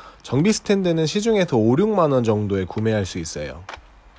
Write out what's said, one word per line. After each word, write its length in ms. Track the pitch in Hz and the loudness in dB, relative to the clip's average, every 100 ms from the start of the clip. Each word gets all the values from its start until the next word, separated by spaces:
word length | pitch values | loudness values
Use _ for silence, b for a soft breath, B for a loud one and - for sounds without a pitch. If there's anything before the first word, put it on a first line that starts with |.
| B B | B B
정비 300 | - 127 185 | -4 0 2
스탠드는 540 | 214 - 196 180 165 156 | 0 0 0 2 0 0
시중에서 500 | 208 214 214 175 123 | 0 0 0 2 2
오륙만 560 | 110 131 208 208 156 | 4 2 2 2 2
원 100 | 131 | 2
정도에 440 | 117 104 104 98 92 | 2 0 0 -2 -4
구매할 400 | - 110 107 92 | -4 -2 0 -2
수 120 | 92 | -6
있어요. 460 | 82 - 73 85 90 - - - - | -8 -8 -10 -12 -16 -18 -20 -20 -20